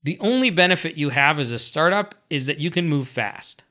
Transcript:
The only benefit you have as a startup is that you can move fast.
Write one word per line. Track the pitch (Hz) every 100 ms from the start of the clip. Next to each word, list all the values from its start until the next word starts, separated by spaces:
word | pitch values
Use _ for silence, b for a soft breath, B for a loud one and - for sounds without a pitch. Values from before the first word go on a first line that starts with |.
The | 139 175
only | 202 254 254
benefit | 175 180 180 165 160
you | 143
have | 131 143 151
as | 127
a | 120
startup | - 151 165 196 202 - _
is | 147 131
that | 147
you | 170
can | 170 175
move | 143 127
fast. | - 104 - - - _